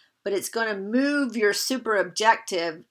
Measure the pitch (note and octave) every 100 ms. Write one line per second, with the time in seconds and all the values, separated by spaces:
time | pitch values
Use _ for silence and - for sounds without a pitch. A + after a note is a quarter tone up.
0 | _ _ G3+ G3 - A3+ A3+ G3+ G3 A#3+
1 | C#4 D4 C4+ A3 G#3 G#3 - C4 A3+ G#3+
2 | F#3 - G#3+ G#3+ - F#3 E3+ D#3+ -